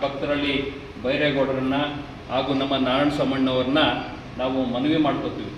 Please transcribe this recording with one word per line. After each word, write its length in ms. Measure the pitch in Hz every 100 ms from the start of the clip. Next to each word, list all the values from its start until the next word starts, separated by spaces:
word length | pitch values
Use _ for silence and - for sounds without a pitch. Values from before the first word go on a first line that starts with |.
ಭಕ್ತರಳ್ಳಿ 680 | 139 139 143 143 143 135 135 - - -
ಬೈರೇಗೌಡರನ್ನ 680 | 123 147 147 135 131 131 131 135 147 147 - - -
ಹಾಗೂ 220 | 123 139
ನಮ್ಮ 220 | 135 135 135
ನಾರಾಯಣ 340 | 127 131 147
ಸ್ವಾಮಣ್ಣವ್ರನ್ನ 680 | 143 131 135 131 127 127 147 - - - - - -
ನಾವು 280 | 131 135 123
ಮನವಿ 320 | 120 143 160
ಮಾಡ್ಕೋತೀವಿ. 540 | 147 131 127 110 -